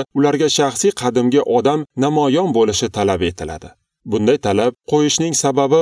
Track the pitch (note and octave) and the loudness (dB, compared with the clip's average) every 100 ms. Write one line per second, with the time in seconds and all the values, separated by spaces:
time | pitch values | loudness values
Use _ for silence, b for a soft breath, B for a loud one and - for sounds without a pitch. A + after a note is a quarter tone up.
0 | C3+ C#3+ C#3+ C#3+ D3+ - C#3+ A#2+ G3 - | 0 0 0 2 0 0 -2 0 -2 0
1 | B2 A#2+ B2 C#3 - A#2+ A#2 D3+ D3 - | -2 0 2 2 2 0 0 0 -4 -4
2 | C#3 D3+ C3+ C#3 F#3+ A2+ A3 G2+ A2+ G2+ | 0 2 2 2 0 2 0 0 -4 -2
3 | G2+ F#2+ F2 - D#2 D#2 - - _ _ | -2 0 -2 -4 -10 -12 -16 -20 _ _
4 | - G#2+ G#2+ C#3+ G#2+ G2+ A#2+ A#2+ - D3+ | -6 -2 0 0 0 0 0 -4 -2 0
5 | D3+ - E3 D3+ C#3+ C3+ C#3 D#3+ | 0 0 -2 -2 -2 0 2 2